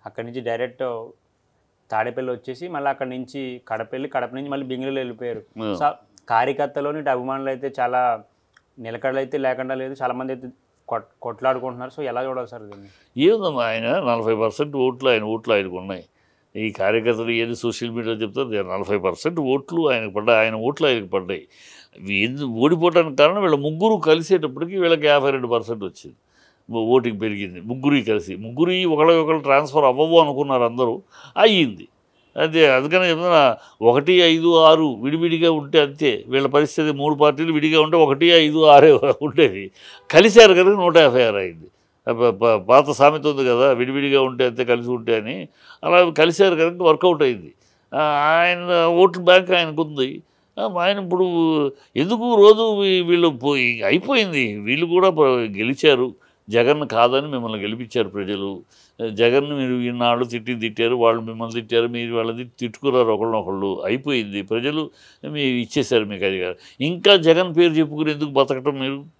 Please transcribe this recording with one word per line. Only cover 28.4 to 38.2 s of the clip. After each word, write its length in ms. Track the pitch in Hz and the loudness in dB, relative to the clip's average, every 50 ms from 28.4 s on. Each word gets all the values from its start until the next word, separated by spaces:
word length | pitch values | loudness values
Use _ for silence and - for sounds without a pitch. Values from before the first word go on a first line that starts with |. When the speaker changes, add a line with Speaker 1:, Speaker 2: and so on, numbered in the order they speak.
| 104 113 120 127 165 175 180 185 185 170 160 | -12 -12 -4 -2 -2 0 0 -2 -2 -2 0
Speaker 2:
ఒకళ్ళకొకళ్ళు 480 | 147 156 165 170 165 160 151 160 160 | 2 4 4 4 4 2 0 -2 -2
ట్రాన్స్‌ఫర్ 420 | 139 139 139 139 151 143 131 151 143 | 0 2 2 2 2 0 0 2 2
అవ్వవు 380 | 135 127 131 151 160 165 165 | 2 2 2 0 4 4 4
అనుకున్నారు 420 | 160 147 139 131 147 143 135 127 120 | 4 4 0 -4 -4 -2 0 0 0
అందరూ, 380 | 117 117 123 131 120 117 190 - _ _ - - - _ - | -2 -2 -2 -2 -2 -2 -6 -10 _ _ -20 -20 -12 _ 2
అయ్యింది. 500 | 202 226 214 185 160 123 101 85 - _ _ _ _ _ _ _ _ _ _ - | 2 4 4 2 0 -2 -4 -10 -18 _ _ _ _ _ _ _ _ _ _ -4
అదే 340 | 151 160 156 165 160 143 | -4 -2 2 4 4 4
అందుకనే 380 | 131 131 135 151 165 185 185 180 | 4 2 0 0 0 0 0 0
చెప్తున్నా, 480 | 165 156 170 180 175 160 143 131 113 - - - _ _ | 0 0 0 2 4 4 4 4 2 -2 -10 -20 _ _
ఒకటి, 320 | 107 113 120 139 143 160 185 | 2 4 4 4 2 2 4
ఐదు, 440 | 180 175 165 160 165 160 170 170 165 | 4 6 4 2 2 2 2 4 6
ఆరు 400 | 160 156 160 160 160 151 123 101 | 8 8 6 6 4 -2 -4 -4
విడివిడిగా 500 | 113 135 147 165 165 170 160 160 165 170 | -6 -6 -4 -2 -2 -2 -2 0 0 0
ఉంటే 280 | 165 156 143 139 143 160 | 0 0 -4 0 2 2
అంతే. 420 | 147 143 139 147 151 139 113 101 - - | 2 2 -2 -2 -2 0 0 -2 -6 -4
వీళ్ళ 200 | 127 131 143 131 | -2 -2 -2 2
పరిస్థితి 440 | 135 143 151 147 - - 156 156 | 2 0 0 0 -2 -2 -2 -2
మూడు 240 | 147 139 143 151 151 | -2 -2 -2 -4 -2
పార్టీలు 380 | 139 151 147 143 135 160 165 160 | 0 0 0 0 0 -4 -4 -2
విడిగా 280 | 151 147 156 156 160 | -2 0 0 2 2
ఉంటే 160 | 156 156 160 170 | 2 2 4 2
ఒకటి, 280 | 160 143 139 139 | 4 4 2 2